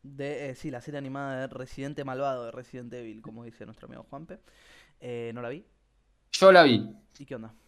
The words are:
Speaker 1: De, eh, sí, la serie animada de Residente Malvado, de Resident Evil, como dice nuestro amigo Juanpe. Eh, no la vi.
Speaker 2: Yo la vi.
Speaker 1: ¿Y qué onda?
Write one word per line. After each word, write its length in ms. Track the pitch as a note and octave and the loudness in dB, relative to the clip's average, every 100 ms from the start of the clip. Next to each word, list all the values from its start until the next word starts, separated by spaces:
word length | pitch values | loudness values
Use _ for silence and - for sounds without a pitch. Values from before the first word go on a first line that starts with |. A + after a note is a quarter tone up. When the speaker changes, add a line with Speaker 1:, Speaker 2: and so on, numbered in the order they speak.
Speaker 1:
De, 480 | C#3 C#3 C#3 D3 C#3+ | -18 -10 -8 -8 -10
eh, 40 | |
sí, 160 | B2+ D#3 | -10 -10
la 100 | B2+ | -10
serie 180 | D3+ C#3+ | -10 -10
animada 420 | C3+ C3+ C#3 C3 | -8 -8 -6 -6
de 60 | C3 | -8
Residente 560 | B2 C3 - C#3 D3+ | -10 -12 -10 -10 -8
Malvado, 400 | C#3 C3 C#3 B2+ A#2 | -8 -4 -4 -4 -8
de 60 | |
Resident 400 | B2 B2 B2+ A#2+ | -12 -14 -14 -14
Evil, 260 | B2 A#2 A2 | -12 -14 -14
como 220 | A2+ A2+ | -16 -16
dice 220 | A#2+ - A2+ | -18 -16 -18
nuestro 200 | A2+ A#2+ | -18 -18
amigo 160 | B2 - | -18 -16
Juanpe. 300 | C#3 E3+ F3+ - - - - - _ | -16 -14 -18 -20 -20 -20 -20 -20 _
Eh, 320 | B2 A#2+ A#2 | -10 -8 -8
no 80 | A#2 | -8
la 60 | A#2+ | -10
vi. 140 | D3 - _ _ _ _ _ _ | -10 -14 _ _ _ _ _ _
Speaker 2:
Yo 200 | - F#3+ | 8 10
la 100 | F#3 | 12
vi. 160 | D3+ A2 - - _ - | 10 6 2 -12 _ -20
Speaker 1:
¿Y 80 | C#3+ | -14
qué 80 | |
onda? 200 | B2+ A2+ A2+ | -14 -14 -20